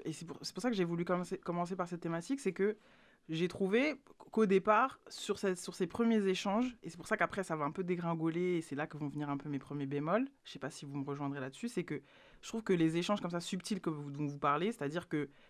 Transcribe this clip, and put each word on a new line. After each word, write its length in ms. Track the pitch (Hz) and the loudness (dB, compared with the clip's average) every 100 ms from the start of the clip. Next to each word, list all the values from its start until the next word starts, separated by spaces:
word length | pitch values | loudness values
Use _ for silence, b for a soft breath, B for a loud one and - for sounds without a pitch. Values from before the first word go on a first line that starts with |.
et 80 | - | -2
c'est 100 | 160 | -8
pour, 120 | 165 - | -10 -10
c'est 100 | - | -10
pour 80 | - | -2
ça 80 | 254 | 0
que 60 | |
j'ai 80 | 208 | 2
voulu 200 | 170 170 | 2 2
commencer, 360 | 175 180 175 196 | 2 0 0 -6
commencer 360 | - 175 175 | -4 -2 -2
par 120 | 180 175 | -2 -4
cette 120 | 175 | -4
thématique, 400 | 170 165 170 269 | -2 -2 -2 -2
c'est 140 | 196 | 0
que 240 | 175 202 208 b b b b - | 2 2 0 b b b b -6
j'ai 200 | 160 175 | 0 0
trouvé 480 | - 190 226 302 - - - - | 0 2 4 4 0 -10 -20 -2
qu'au 140 | 220 | 4
départ, 540 | 214 190 202 214 262 - - | 6 6 6 6 4 -2 -16
sur 300 | - - 202 | -8 -4 0
cette, 180 | 196 180 | 0 0
sur 160 | - | -4
ces 140 | - 185 | -4 -2
premiers 380 | - 233 220 190 | 2 4 6 4
échanges, 500 | 185 202 208 254 - | 2 2 2 0 -4
et 60 | - | -14
c'est 60 | |
pour 120 | 170 - | -8 -2
ça 100 | 208 | 2
qu'après 260 | 170 202 | 2 0
ça 120 | 185 | -2
va 100 | 156 | 0
un 60 | 147 | -2
peu 120 | 175 | -2
dégringoler, 760 | 175 180 170 165 160 165 180 175 | -2 0 0 0 0 2 0 0
et 40 | |
c'est 140 | 160 | -2
là 100 | 139 | -4
que 100 | 156 147 | -4 -4
vont 120 | 147 | -4
venir 220 | 147 147 | -4 -4
un 40 | |
peu 140 | 139 151 | -4 -4
mes 80 | 139 | -6
premiers 300 | - 143 135 | -6 -6 -2
bémols, 400 | 143 156 208 269 _ | -2 2 0 0 _
je 80 | - | -18
sais 80 | - | -10
pas 100 | 131 | -8
si 160 | - | -8
vous 100 | 143 | -8
me 80 | 139 | -6
rejoindrez 360 | 139 143 143 139 | -4 -4 -4 -4
là-dessus, 300 | 131 - 233 | -6 -6 -6
c'est 140 | 185 | -4
que 180 | 175 143 - b b b | -4 -6 -10 b b b
je 60 | - | -10
trouve 140 | 226 | -4
que 100 | 220 | 2
les 260 | 175 160 170 | 4 4 2
échanges 220 | 175 208 | 0 0
comme 120 | 175 | 0
ça 100 | 175 | -4
subtils 400 | - 185 - 196 | -4 -4 -2 -2
que 80 | 170 | -2
vous, 220 | 151 143 | -4 -6
dont 160 | 143 147 | -2 -2
vous 100 | 143 | 2
parlez, 340 | 147 147 202 | 2 4 2
c'est-à-dire 380 | - 143 170 - | 0 -2 -2 -2
que 180 | 156 143 b | -2 -2 b